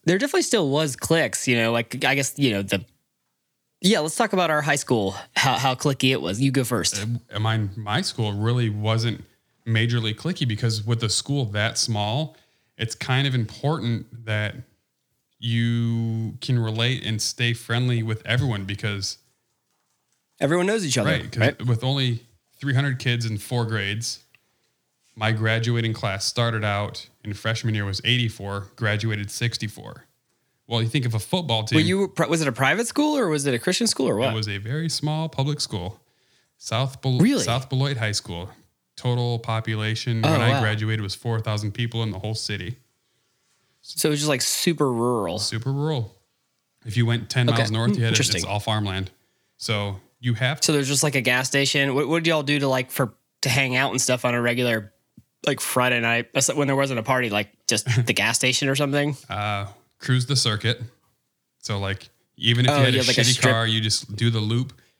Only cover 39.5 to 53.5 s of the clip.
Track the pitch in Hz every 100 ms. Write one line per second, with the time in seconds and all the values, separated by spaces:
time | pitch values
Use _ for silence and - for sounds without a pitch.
39.5 | 113 110 110 107 110 - 113 113 156 117
40.5 | 139 110 107 110 113 98 - 120 113 113
41.5 | 107 107 101 120 117 110 90 107 113 -
42.5 | 101 90 - _ _ _ _ _ _ _
43.5 | _ _ _ - - 160 147 151 131 -
44.5 | - - 156 143 117 120 117 90 95 -
45.5 | 113 120 139 151 147 107 _ _ _ _
46.5 | _ _ _ 113 113 113 117 104 127 120
47.5 | 117 107 113 113 104 113 110 - 90 95
48.5 | 101 113 107 101 95 92 _ _ _ _
49.5 | - - 107 101 98 _ _ 120 113 127
50.5 | 151 - 147 135 143 151 135 120 123 131
51.5 | 139 135 143 139 135 135 165 165 160 139
52.5 | 147 139 131 127 - 123 - _ - 135